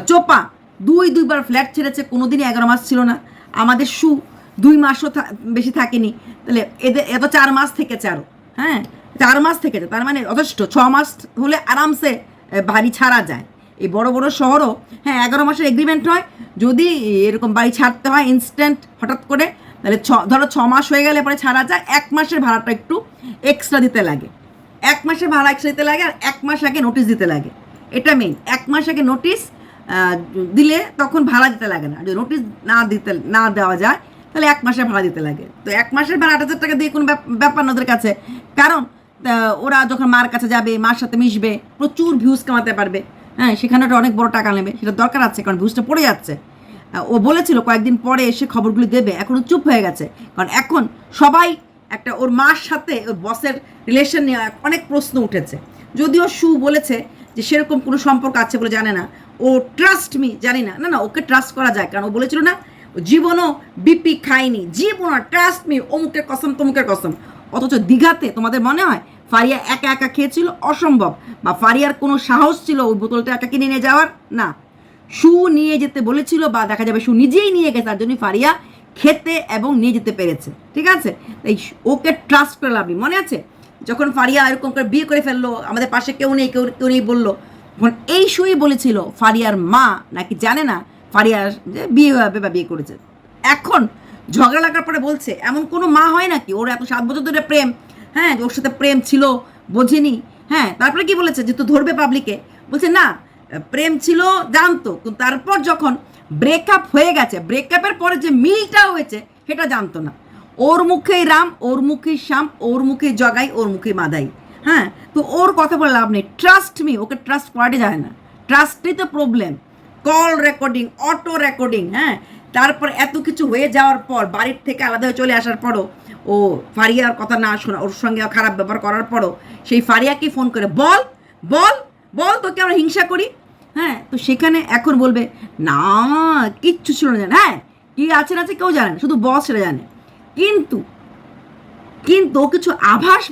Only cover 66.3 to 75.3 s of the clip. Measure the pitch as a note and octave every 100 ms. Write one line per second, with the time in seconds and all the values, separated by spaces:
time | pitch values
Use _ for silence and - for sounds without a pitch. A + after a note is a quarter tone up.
66.3 | C4 D4+ C4+ C#4 C4+ B3+ G3 E3+ D#3 -
67.3 | - - A3+ B3+ A3+ F3+ B3 E4 E4 B3+
68.3 | A3+ A3+ B3 A#3 D4+ F#4 G3 - - -
69.3 | A3+ A#3+ C4 - B3+ C#4 C4+ C4 - C#4
70.3 | D#4+ E4+ - B3+ D4+ E4 C4 F#3 - -
71.3 | A3+ G#3+ - A3 A#3+ C#4+ C#4+ C#4 C#4 -
72.3 | B3 D4+ E4 - C#4+ A#3+ G#3+ A3 A#3+ A#3
73.3 | B3 B3 - C4+ C4 B3+ C#4+ D#4+ - _
74.3 | A#3 G3 C#3+ _ _ _ _ _ - D#4+